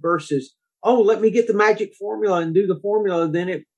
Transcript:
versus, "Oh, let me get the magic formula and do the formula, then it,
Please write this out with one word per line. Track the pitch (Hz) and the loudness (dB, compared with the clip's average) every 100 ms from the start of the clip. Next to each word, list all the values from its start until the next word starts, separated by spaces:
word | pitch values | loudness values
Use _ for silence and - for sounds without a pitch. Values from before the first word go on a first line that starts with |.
versus, | 165 170 - 143 - _ _ _ | -2 -2 -2 -6 -6 _ _ _
"Oh, | - 254 | 0 2
let | 208 220 | 4 2
me | 220 | 2
get | 220 226 | 2 0
the | |
magic | 202 214 214 208 _ | 2 2 2 -2 _
formula | 202 214 214 175 | -10 -4 0 0
and | 165 | 0
do | 170 196 | 0 0
the | 175 | -2
formula, | 185 214 208 170 165 | -2 0 0 0 0
then | 165 180 | -2 -4
it, | 165 - | -6 -10